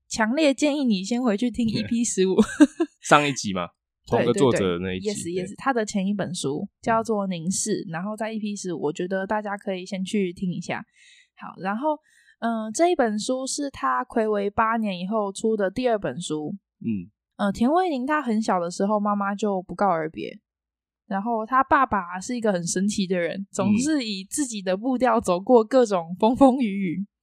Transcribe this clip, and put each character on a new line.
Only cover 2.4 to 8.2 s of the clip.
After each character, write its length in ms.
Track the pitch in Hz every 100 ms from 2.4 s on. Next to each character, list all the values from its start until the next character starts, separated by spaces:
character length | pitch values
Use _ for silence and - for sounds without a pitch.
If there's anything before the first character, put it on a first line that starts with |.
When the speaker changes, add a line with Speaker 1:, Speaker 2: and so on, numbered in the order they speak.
| 208 - 285 - 320 _
Speaker 2:
上 260 | - 151 147
一 60 |
集 220 | 135 107
嘛， 120 | 92 85 _ _ _ -
Speaker 1:
对， 80 | 120
Speaker 2:
同 80 | 120
个 80 |
作 180 | 117 131
者 220 | - 92
的 60 | 87
那 140 | 92
一 60 | 92
集。 80 | 101
Speaker 1:
对， 60 |
对。 300 | - 170 180 190
Yes，yes， 40 |
Speaker 2:
对。 40 | 196
Speaker 1:
他 160 | 269
的 140 | 240 214
前 200 | 202 190
一 80 |
本 220 | 202 - 180
书 320 | 135 151 202 _
叫 200 | 240 226
做 220 | 226 208 196
《凝 200 | 170 165
视》， 360 | 196 214 185 -
Speaker 2:
嗯。 40 |
Speaker 1:
然 120 | 165
后 100 | 202
在 200 | 220